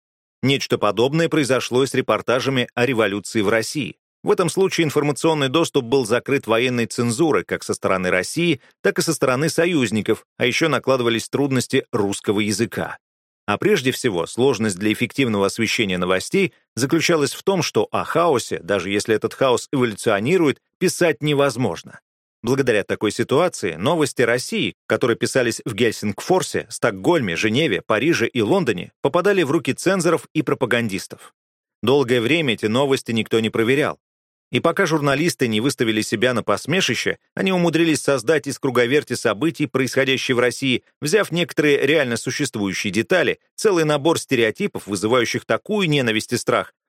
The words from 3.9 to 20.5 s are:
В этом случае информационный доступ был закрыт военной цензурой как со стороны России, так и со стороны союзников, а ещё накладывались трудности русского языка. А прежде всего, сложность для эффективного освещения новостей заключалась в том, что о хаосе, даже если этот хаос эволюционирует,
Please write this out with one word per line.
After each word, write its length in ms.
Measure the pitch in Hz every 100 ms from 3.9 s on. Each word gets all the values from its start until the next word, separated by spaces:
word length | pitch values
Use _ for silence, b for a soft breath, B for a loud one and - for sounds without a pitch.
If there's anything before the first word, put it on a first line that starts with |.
| - _ _
В 80 | -
этом 180 | 202 170
случае 360 | 190 190 -
информационный 640 | 156 151 147 139 165 156 131
доступ 360 | 160 165 147
был 200 | 117 135
закрыт 420 | 104 120 - 139 107
военной 400 | 113 127 123 113
цензурой 580 | - 120 113 160 98
как 180 | - 90
со 120 | -
стороны 360 | 98 98 95 90
России, 500 | 90 90 160 170 135 b b
так 180 | 196 190
и 40 |
со 100 | 165
стороны 360 | 151 127 127 160
союзников, 760 | - 175 160 113 107 98 107 - -
а 80 | 123
ещё 220 | - 160
накладывались 600 | 123 - 135 117 113 -
трудности 580 | 135 139 127 - 135 -
русского 480 | 110 101 - - 101
языка. 580 | 107 98 113 - 80 - _ _ _ _ -
А 100 | 101
прежде 360 | 196 185 127
всего, 340 | - 123 87 80
сложность 520 | 113 135 104 110 90
для 140 | 104
эффективного 540 | 107 117 - 123 104 98
освещения 520 | - 107 - 101 90
новостей 540 | 90 92 - 196 170 b b 110
заключалась 560 | 131 165 156 160 139
в 100 | -
том, 200 | - 190
что 260 | - 113 -
о 140 | 101
хаосе, 540 | 85 165 170 123 - 80
даже 320 | 85 101 92
если 260 | 101 113 107
этот 180 | 110
хаос 340 | - 135 113 -
эволюционирует, 880 | 139 120 98 117 101 123 185 151